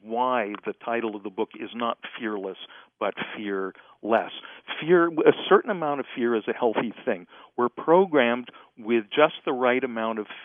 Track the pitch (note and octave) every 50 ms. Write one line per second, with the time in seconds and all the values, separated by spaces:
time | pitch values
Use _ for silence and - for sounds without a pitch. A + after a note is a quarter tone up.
0 | G2+ A2 A2+ A#2+ B2+ B2+ B2+ B2 A2 G2+ G#2 - - A2 G2+ - - - A#2 A#2
1 | A2+ A2 G#2 G#2+ F#2+ G#2 F#2+ G#2+ A2 - - - A#2+ G2 G2 A#2 A#2+ A#2 - -
2 | - - - - A#2+ G#2+ G#2+ G2+ F#2+ G2 F#2 - - - - - - _ _ _
3 | A2 G2+ - - - - - - G#2+ G2+ G2 F#2+ F#2+ F#2+ - - - - - _
4 | - G#2 A2+ G#2+ F2 - - - - - - - - - - - D3+ D#3 F3+ F3
5 | E3+ E3+ E3+ D3+ E3+ D#3+ - - - - F#3 G#3+ - B3 G#3 F3 D#3+ D3 C#3+ C#3
6 | A#2+ - - - A#2 A#2+ A#2+ A2 G2+ - A2+ - B2 A#2 G#2 - A#2+ A2+ - -
7 | - - G#2+ F2 F2 - - - - - _ - B2 A#2+ - - - E3 D#3+ F#3
8 | G3 F#3 D3+ C#3+ B2 A#2 A#2+ B2 B2 - - - - _ _ - A2 G#2+ A#2 A#2
9 | G#2+ G#2 - C#3+ D3 D#3+ - - - E3+ C#3+ B2 B2+ B2 B2 C3 B2+ B2+ A#2 A2+
10 | A2+ A2+ A2 G#2+ G#2 - - - -